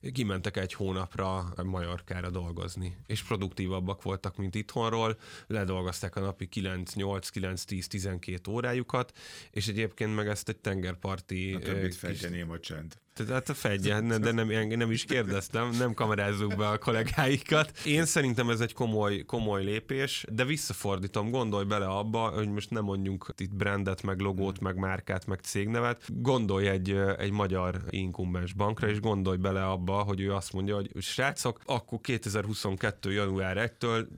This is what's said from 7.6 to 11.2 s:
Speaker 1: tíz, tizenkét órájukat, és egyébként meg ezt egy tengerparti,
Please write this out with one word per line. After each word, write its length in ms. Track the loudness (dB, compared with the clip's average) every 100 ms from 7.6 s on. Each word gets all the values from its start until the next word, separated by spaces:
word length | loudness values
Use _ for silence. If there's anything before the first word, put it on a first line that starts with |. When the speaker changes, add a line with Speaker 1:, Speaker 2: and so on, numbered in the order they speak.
Speaker 1:
tíz, 240 | -4 -6 -4
tizenkét 600 | -4 -2 -4 -4 -6 -4
órájukat, 680 | -2 0 0 0 0 0 -6 -18 -16 -8
és 160 | -4 -2
egyébként 480 | 0 -2 0 0 0
meg 120 | 0
ezt 220 | -2 -4
egy 80 | -4
tengerparti, 960 | -2 -2 -2 -4 -4 -6